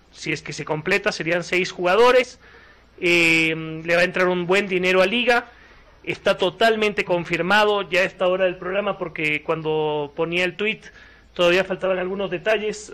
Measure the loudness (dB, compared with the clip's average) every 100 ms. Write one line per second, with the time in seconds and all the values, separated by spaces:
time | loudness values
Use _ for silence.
0 | _ -12 -8 -8 -8 -12 -6 -6 -2 -2
1 | -2 -4 -2 -4 -2 -2 -2 -2 2 6
2 | 6 6 2 -6 -20 -20 -20 -20 _ -6
3 | 0 4 4 4 2 -2 -6 -8 -2 0
4 | 2 2 0 0 2 0 2 0 2 4
5 | 2 2 2 0 -2 -12 -20 -20 -20 _
6 | -10 -2 -2 2 0 2 2 4 0 -2
7 | 0 -2 0 -2 2 4 4 0 0 0
8 | 0 0 0 2 0 -2 -4 -4 -4 -4
9 | -8 -4 -2 -2 -2 -4 -2 -2 -2 -4
10 | -6 -4 -4 -2 -2 -2 -6 -6 -12 -20
11 | -20 -20 -12 0 2 2 0 -4 -2 -2
12 | -4 -6 -6 -4 -2 -2 -2 -8 -12